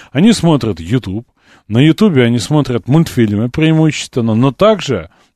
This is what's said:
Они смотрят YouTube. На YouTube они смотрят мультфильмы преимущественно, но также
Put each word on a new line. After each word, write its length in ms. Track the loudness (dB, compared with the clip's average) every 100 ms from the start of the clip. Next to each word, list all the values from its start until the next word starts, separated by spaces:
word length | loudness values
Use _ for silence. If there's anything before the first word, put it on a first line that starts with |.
| -6
Они 200 | 2 2
смотрят 460 | 4 2 0 -2 -6
YouTube. 480 | -4 -4 -4 -10 -12 _ _ _ -4
На 120 | 2
YouTube 380 | 2 4 2 2
они 220 | 2 0
смотрят 480 | -2 -2 -2 -4 0
мультфильмы 640 | 0 0 0 0 -2 -4
преимущественно, 840 | -2 0 2 0 -2 -8 -4 -2
но 180 | 0 0
также 580 | 2 0 0 -4 -6 -8 _ _